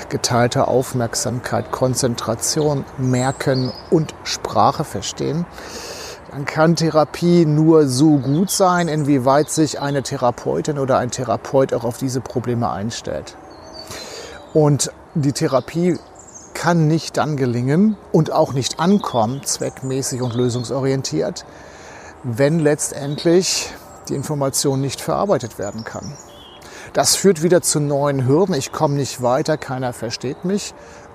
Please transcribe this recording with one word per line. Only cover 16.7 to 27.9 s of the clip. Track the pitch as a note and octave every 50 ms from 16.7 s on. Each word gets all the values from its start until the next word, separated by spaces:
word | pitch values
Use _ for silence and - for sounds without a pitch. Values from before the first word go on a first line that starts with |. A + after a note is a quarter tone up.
| F3 E3+ D#3
nicht | D3+ D#3+ D#3+ - - -
dann | C#3+ A2 D3 D#3
gelingen | C3+ C3+ B2 A#2 A#2+ B2 C3 D3 E3+ G#3 A3 G#3 - - - -
und | E3+ D#3 -
auch | - C#3+ D#3+ - B2
nicht | C#3 B2 - - -
ankommen, | D#3+ F3+ G3+ G3+ - - - B2 A2 A2 C3 C#3+ -
zweckmäßig | - - - B2+ B2+ - - - C3 C3 C3+ C3+ - C#3 A#2+
und | B2+ B2 A2+
lösungsorientiert, | B2 B2 B2 A#2 B2 A#2+ A2 A#2+ C#3 C3 C3+ C3+ C3+ C3 - D#3 D#3 D3+ - F3+ - - - - - - - - - - - - - - - - - -
wenn | B2+ A#2 G#2+ C#3 D3 D#3+ E3+
letztendlich | D3+ D3 D3+ D3+ - - - - C#3 C#3 D3+ - - E3+ E3 F#3 F3+ - - - - - - - - - - - -
die | - C#3
Information | C#3 C3 - D3+ C#3+ C#3 C#3 - - - D3 C3+ C3+
nicht | C#3 C3+ - -
verarbeitet | - - D3+ C#3 F3 G3+ F#3+ C3 A#2+ G#2+ - -
werden | - G2+ G2 A2 A#2
kann. | - - G2 - - C#3+ - - - - - - - - - - - - - - - -
Das | - C3+ - -
führt | - - F#3+ G3 D3+ D#3
wieder | F3 F3+ E3+
zu | - - - D#3
neuen | D3 C#3+